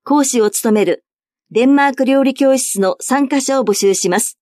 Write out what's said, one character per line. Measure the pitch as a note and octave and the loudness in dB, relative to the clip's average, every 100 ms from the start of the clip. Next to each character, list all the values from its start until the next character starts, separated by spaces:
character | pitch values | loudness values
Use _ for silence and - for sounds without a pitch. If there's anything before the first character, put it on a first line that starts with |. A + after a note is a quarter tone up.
講 | - - | -2 0
師 | - B3 | 0 0
を | G#3+ | 0
務 | - A3+ | -2 0
め | G#3+ | 0
る | F#3+ E3 _ _ _ _ - | 0 -2 _ _ _ _ -6
デ | - | 0
ン | B3+ | 2
マ | C#4+ C#4 | 4 2
ー | |
ク | C4 | 0
料 | B3+ C4+ | 0 2
理 | C4+ | 0
教 | C4 C4+ C4 | 2 2 2
室 | - G3 | -2 -2
の | F#3+ - | -2 -2
参 | - C4 C#4 | -2 -2 0
加 | C#4 | -2
者 | C4 C4+ | -2 -2
を | |
募 | A#3 | 0
集 | G3+ G3 | 0 0
し | F#3 F#3+ | 0 0
ま | F3+ | -2
す。 | - - | -4 -8